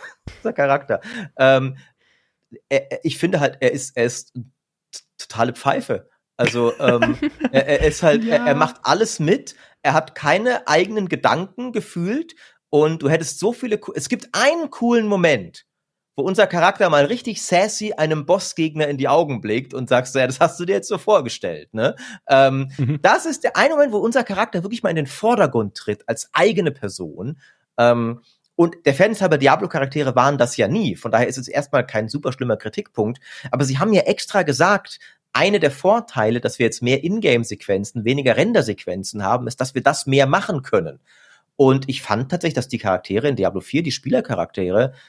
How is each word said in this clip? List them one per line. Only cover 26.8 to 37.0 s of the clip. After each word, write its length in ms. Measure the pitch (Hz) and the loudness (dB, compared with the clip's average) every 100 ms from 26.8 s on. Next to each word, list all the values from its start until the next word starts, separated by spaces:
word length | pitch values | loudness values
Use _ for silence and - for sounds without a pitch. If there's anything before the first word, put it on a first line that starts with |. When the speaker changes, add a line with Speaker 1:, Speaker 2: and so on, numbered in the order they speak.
| 101 - 82 80 113 160 _ _ _ - | -10 -10 -12 -10 -12 -12 _ _ _ 2
Speaker 1:
Ähm, 440 | 120 120 117 120 _ _ _ - | 4 4 0 -6 _ _ _ 0
und 200 | 170 - 147 | 0 2 0
der 80 | |
Fairness 280 | 135 208 214 | 4 2 2
halber, 160 | 185 151 | 0 4
Diablo-Charaktere 760 | 135 156 190 156 135 151 131 123 | 4 2 0 -2 -2 -2 0 2
waren 220 | 131 143 | 2 2
das 180 | 120 - | 0 0
ja 100 | 104 | 0
nie. 280 | 190 170 87 | 0 -2 -4
Von 160 | 117 | -2
daher 160 | 113 120 | 0 0
ist 100 | - | -4
es 100 | 131 | -6
erstmal 380 | - 139 139 123 | -6 -2 -2 -2
kein 200 | 110 110 | -4 -6
super 240 | 143 131 | -6 -6
schlimmer 220 | 127 127 107 | -4 -4 -4
Kritikpunkt. 640 | 107 - - - 107 123 - - 131 | -4 -10 -8 -4 -4 -6 -14 -18 -6
Aber 140 | 131 135 | -2 0
sie 140 | 135 | 0
haben 140 | 202 | 2
ja 80 | 196 | 2
extra 400 | - 208 - 202 | 2 -2 -2 -2
gesagt, 560 | 165 120 175 202 - - - _ _ | 0 2 2 2 -4 -20 -20 _ _
eine 260 | 123 180 202 | 0 2 2
der 120 | 147 | 0
Vorteile, 680 | 135 185 233 233 - 110 120 | 2 2 2 0 -2 0 0
dass 180 | 120 - | -4 0
wir 60 | 117 | -2
jetzt 160 | - | 0
mehr 200 | 123 135 | 0 0